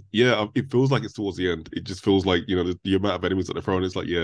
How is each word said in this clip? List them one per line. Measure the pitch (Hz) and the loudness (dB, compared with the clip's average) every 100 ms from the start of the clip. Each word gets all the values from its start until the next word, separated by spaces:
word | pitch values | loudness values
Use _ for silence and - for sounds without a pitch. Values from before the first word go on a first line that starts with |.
| - | -2
yeah, | 107 123 | 2 4
I, | 107 104 | 4 0
it | 139 139 | -2 0
feels | 120 135 | 2 2
like | 123 | 2
it's | 107 | -2
towards | - 101 87 | -6 -6 -2
the | 92 | -2
end. | 82 - | -2 -6
It | - | -10
just | 110 92 | -8 -4
feels | 104 98 95 | 2 4 4
like, | 90 - | 2 2
you | 92 | 0
know, | |
the, | 87 90 | 0 -2
the | 98 95 | 0 0
amount | 101 90 | 0 -2
of | |
enemies | 90 95 87 | 0 -2 -2
that | |
they're | 82 | -6
throwing, | - 92 | -2 0
it's | 92 92 | -2 -4
like, | 85 | -4
yeah, | 87 | -2